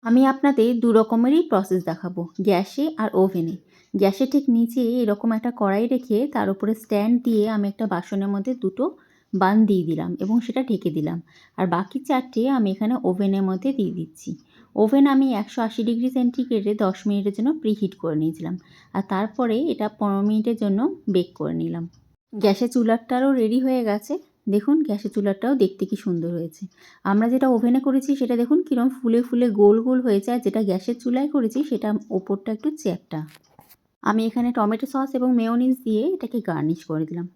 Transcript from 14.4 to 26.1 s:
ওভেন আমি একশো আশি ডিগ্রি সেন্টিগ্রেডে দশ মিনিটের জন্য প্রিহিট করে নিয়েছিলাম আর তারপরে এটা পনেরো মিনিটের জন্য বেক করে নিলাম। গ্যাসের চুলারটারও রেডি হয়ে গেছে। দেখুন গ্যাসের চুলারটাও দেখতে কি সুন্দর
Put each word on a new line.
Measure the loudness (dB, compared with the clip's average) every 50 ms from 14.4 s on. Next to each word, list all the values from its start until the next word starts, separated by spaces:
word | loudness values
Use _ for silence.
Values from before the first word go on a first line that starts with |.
| _ _ _ _ -20 _ _
ওভেন | 0 2 4 6 4 6
আমি | 6 6 4 4 2 0
একশো | -2 -4 -4 -4 -4
আশি | -4 -4 -2 -4 -2
ডিগ্রি | -2 -2 0 -2 -2
সেন্টিগ্রেডে | 0 0 0 0 0 -2 -4 -2 -2 -2 0 -2 0
দশ | 0 0 0 -2 -2 -2
মিনিটের | -2 -2 0 -2 -4 -4
জন্য | 0 0 0 0 0
প্রিহিট | 0 -2 0 0 -2 -4 -4
করে | -6 -6 -2 -2
নিয়েছিলাম | 0 0 -2 -2 -4 -8 -8 -8 -8 -10 _ -20 -20 -20 _ -6
আর | -6 -4 -2
তারপরে | -2 -2 -2 -4 -2 -4 -2 0 0 0 0 -2
এটা | -2 -2 -4 -6 -4
পনেরো | -4 -2 0 0 0 0
মিনিটের | 0 0 0 0 -2 -2
জন্য | -2 0 0 0 0 0 -2 -4 -4 -6 -2
বেক | 0 0 -2 -2 _
করে | -8 -6 -6 -4
নিলাম। | -4 -4 -6 -6 -8 -10 -12 -14 _ _ _ _ _ _ _ -6
গ্যাসের | 0 0 0 2 2 -2 0
চুলারটারও | 0 0 2 2 0 -2 -2 -4 -2 0 2 2 2
রেডি | 2 2 2 0 0
হয়ে | 0 0 0 0 0
গেছে। | -2 -2 -4 -4 -6 -8 -8 -8 _ _ _ _
দেখুন | 0 0 0 2 2 2 2 2
গ্যাসের | 0 -2 -4 -4 -4 -4
চুলারটাও | -2 -2 0 -2 -2 0 0 2
দেখতে | 2 2 0 2 -4 -4
কি | -4 -4
সুন্দর | -4 -2 -2